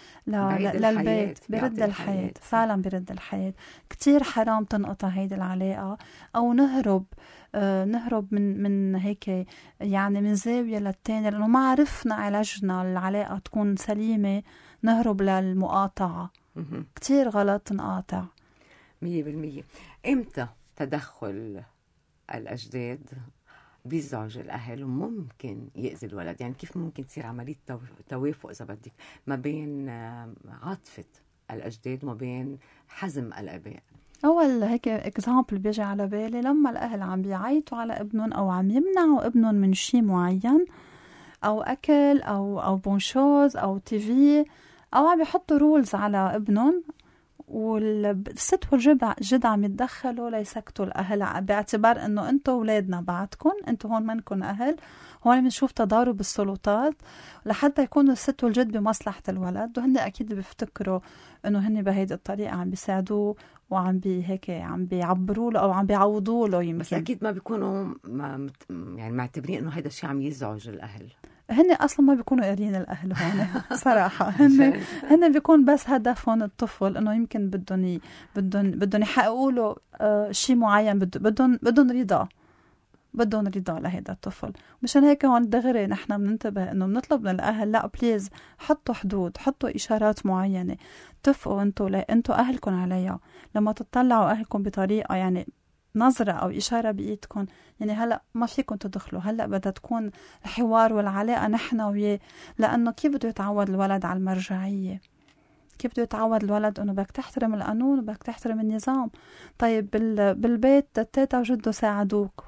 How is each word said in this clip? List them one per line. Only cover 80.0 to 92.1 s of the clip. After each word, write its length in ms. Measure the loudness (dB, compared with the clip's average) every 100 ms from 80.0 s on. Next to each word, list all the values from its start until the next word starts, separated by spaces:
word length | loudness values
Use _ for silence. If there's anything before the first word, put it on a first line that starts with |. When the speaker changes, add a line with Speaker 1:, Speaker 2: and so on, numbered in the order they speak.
| 2 2 0
Speaker 2:
شيء 260 | -2 2 4
معين، 420 | 6 4 4 2
بد-، 200 | 0 0
بدهم، 400 | 0 4 4 6
بدهم 280 | 4 6 6
رضا، 380 | 4 2 0 0 -8 _ _ _ _ _ _ _
بدهم 320 | -2 0 0 -2
رضا 340 | -2 -4 -4
لهيدا 320 | -4 -6 -8
الطفل. 400 | -10 -10 -10 -12 -12 -20 _
مشان 220 | 2 6
هيك 200 | 6 6
هون 240 | 4 4 4
دغري 380 | 2 2 2 0
نحن 320 | -4 -4 -2
بننتبه 520 | 0 -2 -4 -4 -2
إنه 160 | -2 0
بنطلب 360 | -2 0 0
من 80 | 0
الأهل، 420 | -2 -2 -2 0
لا 140 | 0 -2
please، 440 | -2 0 0 -4 -14 -20 _
حطوا 360 | -2 -2 0
حدود، 420 | -4 -4 -2 -4 -2
حطوا 400 | -4 -2 -4 -6
إشارات 500 | -2 2 2 0 0
معينة، 500 | 0 0 -2 -4 -8 -14 -20 -20 -2
اتفقوا 420 | 0 2 0 -2
انتوا 260 | -2 0 -2
ل-، 60 |
انتوا 400 | -2 0